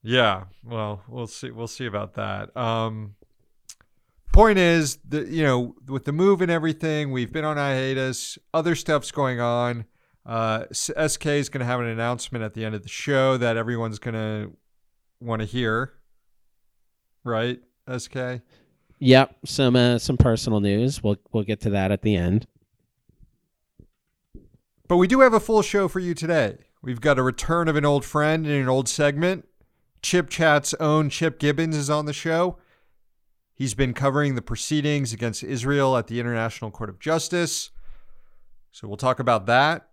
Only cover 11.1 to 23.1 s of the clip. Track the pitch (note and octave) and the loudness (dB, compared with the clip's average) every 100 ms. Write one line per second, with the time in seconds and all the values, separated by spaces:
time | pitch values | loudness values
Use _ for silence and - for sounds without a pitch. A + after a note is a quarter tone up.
11.1 | - D#3 D3 C#3 C3+ B2 B2 A#2 A2+ A#2 | 0 -2 -2 -2 -4 -4 -2 -4 -2 -4
12.1 | A#2+ - A#2+ A2 A2+ A2 G#2+ - - - | -4 -6 -8 -8 -6 -6 -6 -10 -10 0
13.1 | C#3 C3+ C3 A#2+ A2+ A2+ A#2 A2+ G#2+ A#2+ | 2 4 2 2 0 -2 -2 -4 -6 -8
14.1 | A2+ G#2+ G#2+ G#2 - _ _ _ _ _ | -6 -4 -6 -8 -14 _ _ _ _ _
15.1 | _ A#2+ A2+ G#2+ B2 A#2 A2 C3 - _ | _ -6 -6 -4 -2 0 0 -4 -10 _
16.1 | _ _ _ _ _ _ _ _ _ _ | _ _ _ _ _ _ _ _ _ _
17.1 | _ B2 A2+ A#2+ B2 _ _ - B2 - | _ -4 -2 -2 -6 _ _ -12 -10 -8
18.1 | C3 B2+ B2 _ _ _ _ _ _ C3 | -8 -6 -8 _ _ _ _ _ _ 8
19.1 | B2+ C3+ - - - C3 B2 B2 A#2+ - | 8 8 -2 -8 0 4 6 4 2 -2
20.1 | B2+ B2+ A2+ - G#2+ G2+ G2+ B2 C#3+ A2 | 2 4 4 2 2 2 2 0 0 -2
21.1 | G2+ _ A2 G2+ G#2+ A2+ G2+ F#2+ G2+ G#2+ | -2 _ -4 -2 -2 0 0 0 0 2
22.1 | G2 F2 G#2 - _ _ _ _ _ _ | 2 2 0 -2 _ _ _ _ _ _